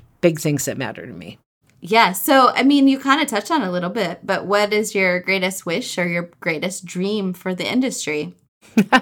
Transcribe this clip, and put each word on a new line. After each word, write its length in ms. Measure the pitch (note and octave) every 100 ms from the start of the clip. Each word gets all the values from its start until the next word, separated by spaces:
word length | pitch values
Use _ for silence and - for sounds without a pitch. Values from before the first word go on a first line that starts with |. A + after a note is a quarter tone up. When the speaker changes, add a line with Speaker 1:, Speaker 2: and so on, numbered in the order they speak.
| _ -
Speaker 1:
big 220 | F3 D#3
things 240 | D#3 C#3+ -
that 120 | A#2+
matter 280 | A2+ G2 E2
to 80 |
me. 240 | E2+ F2 - _ _ _ _
Speaker 2:
Yeah. 320 | E3+ A3+ G3+
So, 380 | F#3+ - C4+ B3+ -
I 80 |
mean, 240 | C4 C#4+ C4+
you 120 | C4+
kinda 240 | C4+ C#4+ D4
touched 240 | G#3 G#3
on 100 | D#4+
it 60 | F#3
a 40 |
little 200 | F3+ F3
bit, 300 | A3 F3 F3
but 240 | - F#3 F3+
what 260 | G#3 G#3
is 220 | G#3+ G#3+ G3+
your 240 | F#3 F3+
greatest 480 | F3+ F#3+ F#3 F#3+ F3
wish 320 | F#3 B3+ -
or 80 | F3
your 240 | E3+ E3+ _
greatest 460 | F3 D3+ F3+ F#3+ E3+
dream 480 | F3+ G3 G#3+ F#3+
for 200 | F3+ F#3+
the 180 | F3+ -
industry? 640 | B3+ B3+ - - D3+ E3 - _ _ _ -
Speaker 1:
<laughs> 160 | - G3